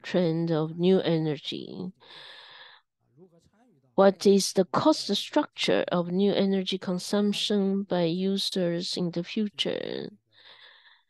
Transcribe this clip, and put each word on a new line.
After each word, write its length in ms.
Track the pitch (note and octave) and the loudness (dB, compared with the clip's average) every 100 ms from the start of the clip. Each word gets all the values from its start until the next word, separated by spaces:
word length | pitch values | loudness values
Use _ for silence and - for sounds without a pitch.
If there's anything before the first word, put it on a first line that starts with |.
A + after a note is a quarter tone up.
trend 480 | - F3 F3 E3 E3+ | -4 0 2 0 0
of 300 | D#3+ D#3 E3 | 0 -2 0
new 200 | F3+ F#3+ | 4 4
energy. 880 | C#3+ E3 D#3 C#3+ - C#2+ - B1+ F3+ - - - - - - - - - _ _ A#2+ B2 F#3 _ _ _ A#3+ F#3 _ | 4 0 0 -4 -6 -10 -10 -10 -10 -12 -20 -20 -20 -20 -20 -20 -20 -20 _ _ _ _ -20 _ _ _ _ _ _
What 320 | - G3 G3 G#3+ | 4 4 6 6
is 280 | G3 - | 6 4
the 120 | - F#3 | 0 0
cost 480 | - D#4 D#4 - G3+ | 2 2 2 0 -4
structure 720 | - - D4 - - F#2+ - | -2 -2 -2 -2 0 0 0
of 200 | F3 F3 | -2 -2
new 220 | F3+ G3+ | 0 2
energy 460 | - G3 G3 F#3 F#3 | 2 2 0 -2 -6
consumption 1040 | - F3+ - G#3 G#3 G#3 - G#3 G3 G3 | -4 -6 -2 -2 0 -2 -2 0 0 -2
by 220 | G3+ F3+ E3+ | -2 0 0
users 920 | F3 F#3+ G3 - G3 F3 E3+ F#3 - | 0 -2 -2 -2 -2 -2 -2 -4 -4
in 140 | F3 | -4
the 120 | E3+ | -4
future? 840 | F3 - G#3 - - - - C2 - G#3 _ _ - - - - - _ _ | -6 -4 -4 -4 -4 -4 -6 -8 -10 -16 _ _ -20 -20 -20 -20 -20 _ _